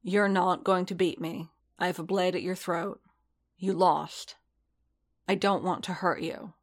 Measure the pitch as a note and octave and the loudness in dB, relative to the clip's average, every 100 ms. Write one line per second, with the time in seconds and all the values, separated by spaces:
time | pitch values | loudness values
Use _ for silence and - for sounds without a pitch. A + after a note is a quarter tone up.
0 | - G3+ G3+ F#3+ F3+ F3+ - F#3 F#3 F3+ | 2 2 4 4 2 2 2 2 2 0
1 | F#3 - E3 - E3 _ _ _ F3 F3 | 0 0 -6 -8 -12 _ _ _ -2 -2
2 | E3 G3 F3+ F3+ F3+ F3+ - E3+ E3+ - | -2 0 2 0 -4 -6 -2 -2 -4 -10
3 | _ _ _ _ _ _ F#3 F3 F#3 D3+ | _ _ _ _ _ _ -2 4 4 4
4 | D3+ - - - _ _ _ _ _ _ | -2 -12 -16 -18 _ _ _ _ _ _
5 | _ _ - F#3+ G3+ F#3+ F#3 D#3+ F3 F3 | _ _ -2 0 2 2 0 -4 -4 -2
6 | F#3 D3+ D#3+ - F#3 - | 0 0 -4 -8 -14 -18